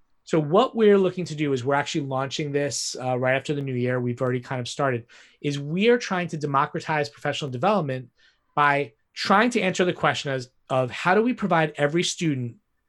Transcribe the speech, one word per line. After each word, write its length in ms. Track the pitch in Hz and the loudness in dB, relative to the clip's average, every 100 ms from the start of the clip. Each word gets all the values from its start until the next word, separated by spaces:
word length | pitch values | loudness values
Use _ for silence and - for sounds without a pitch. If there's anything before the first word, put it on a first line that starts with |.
| _ _ - | _ _ -2
So 120 | 165 | 0
what 380 | 147 185 254 226 | 4 4 4 4
we're 220 | 214 202 | 6 6
looking 260 | 185 180 170 | 4 0 -6
to 100 | 151 | -4
do 180 | 147 | 0
is 100 | 135 | 0
we're 120 | 120 139 | 0 0
actually 300 | 147 165 139 | 0 -4 -4
launching 460 | 131 135 - 147 | -4 -4 -4 -4
this, 460 | 139 143 123 - - | -2 -2 -4 -6 -6
uh, 160 | 127 127 | -2 0
right 180 | 127 131 | 2 0
after 180 | 131 | 0
the 80 | 147 | -4
new 120 | 135 | -4
year. 280 | 123 123 127 | -2 0 0
We've 200 | 123 120 | -2 -2
already 200 | 131 127 | -2 -2
kind 180 | 123 131 | -4 -6
of 80 | 120 | -6
started, 380 | - 139 123 - - - _ | -2 -2 -2 -6 -20 -20 _
is 180 | 147 143 | -6 -4
we 300 | 143 170 220 | -4 0 4
are 100 | 240 | 2
trying 300 | - 185 175 | 2 -4 -4
to 80 | 160 | -4
democratize 720 | 143 135 147 170 - 156 147 | 0 0 0 -2 -2 -2 -2
professional 400 | - 147 139 147 | -4 -6 -4 -6
development 600 | 123 175 214 151 131 127 _ _ _ _ | -2 0 2 0 -4 -8 _ _ _ _
by 380 | - 147 143 143 _ _ | 2 2 2 -2 _ _
trying 360 | - - 202 247 | -6 2 4 4
to 100 | 240 | 2
answer 240 | 185 165 180 | 0 0 0
the 80 | |
question 380 | - 156 131 147 | 0 0 0 -4
as, 180 | 131 123 _ - | -6 -8 _ -4
of 220 | 135 127 | 0 0
how 240 | - 175 196 | -2 2 2
do 60 | |
we 120 | 226 | 2
provide 400 | 240 202 170 160 156 | 0 0 2 2 0
every 260 | 147 165 | 0 0
student 540 | 180 - 165 131 123 - _ _ | -2 -2 -2 -2 -4 -10 _ _